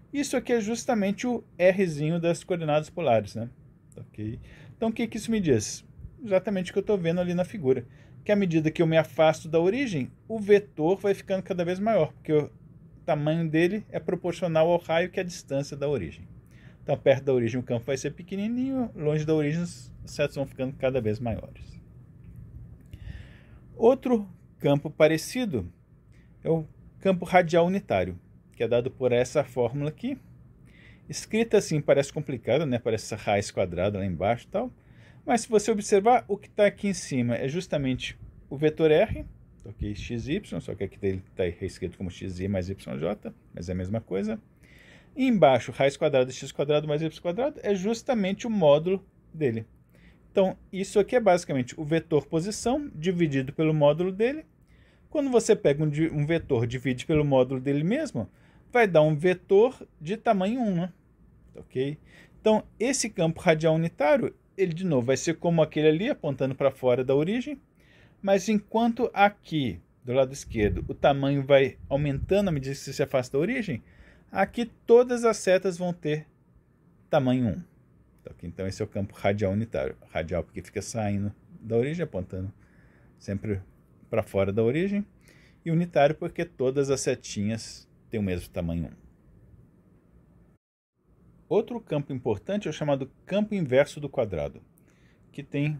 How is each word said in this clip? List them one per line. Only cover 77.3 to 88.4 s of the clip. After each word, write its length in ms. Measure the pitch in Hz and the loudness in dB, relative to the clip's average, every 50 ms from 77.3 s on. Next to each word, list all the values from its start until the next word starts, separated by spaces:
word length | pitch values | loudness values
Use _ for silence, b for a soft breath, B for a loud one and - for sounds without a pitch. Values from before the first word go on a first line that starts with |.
| 123 127 127 107 | 2 2 2 0
um. 240 | 80 - - _ _ _ _ _ _ _ _ _ _ _ _ | -2 -4 -8 _ _ _ _ _ _ _ _ _ _ _ _
Tá 60 | - | -20
ok? 180 | - - - 85 | -20 -16 -16 -16
Então 200 | 85 - 95 95 | -10 -8 -6 -6
esse 160 | - - 107 | -4 -6 -6
é 20 | |
o 20 | - | -6
campo 280 | - 104 98 - - | -4 -6 -6 -6 -8
radial 360 | - - 101 104 104 107 95 | -2 0 0 2 2 0 0
unitário. 460 | 98 107 113 - - 71 65 67 - _ - _ | 0 -2 -4 -4 -4 -4 -4 -4 -8 _ -18 _
Radial 320 | - 85 80 82 90 82 80 | -6 -6 -4 -2 -4 -4 -6
porque 180 | - - 92 | -6 -12 -16
fica 180 | 87 - - 104 | -16 -10 -10 -10
saindo 540 | - - - 117 107 101 101 98 101 101 - _ _ - - - | -10 -6 -6 -4 -2 -2 -2 -2 -4 -6 -8 _ _ -20 -20 -18
da 160 | - 107 113 | -8 -2 0
origem, 280 | 117 123 147 160 175 160 | 0 0 0 -2 -6 -6
apontando 500 | - - 92 90 - 98 92 95 101 - b b b b b b b b b b b b _ | -6 -6 -8 -8 -8 -8 -8 -8 -10 -10 b b b b b b b b b b b b _
sempre 420 | - - 98 98 - 110 101 95 - - _ _ _ _ _ _ - - | -10 -8 -8 -6 -4 -4 -6 -6 -6 -14 _ _ _ _ _ _ -14 -4
pra 100 | 117 107 | -4 -4
fora 320 | - - - 98 98 98 98 | -4 -2 0 0 0 0 0
da 80 | 113 | 0
origem, 420 | 113 117 131 160 185 202 202 202 208 _ _ _ b b b b b b b b b | 0 0 0 0 -2 -2 -2 -4 -6 _ _ _ b b b b b b b b b
e 60 | 165 | -2
unitário 420 | 160 165 175 175 - 151 143 147 156 | -2 -2 -2 0 2 4 4 4 4
porque 320 | - 180 165 - - 165 | 0 -6 -8 -6 -6 -8
todas 460 | - _ - 127 131 135 143 139 135 | -8 _ -2 -2 0 0 0 0 0
as 100 | 135 131 | 0 -2
setinhas 880 | - 147 127 - - - - 107 101 107 113 117 - - - - - _ _ _ _ - | 0 -2 -2 -4 -6 -12 -6 -4 -4 -4 -4 -6 -8 -14 -18 -20 -20 _ _ _ _ -8
têm 80 | - 107 | -6 -4
o 40 | 101 | -2
mesmo 240 | 95 90 87 | -2 -2 -4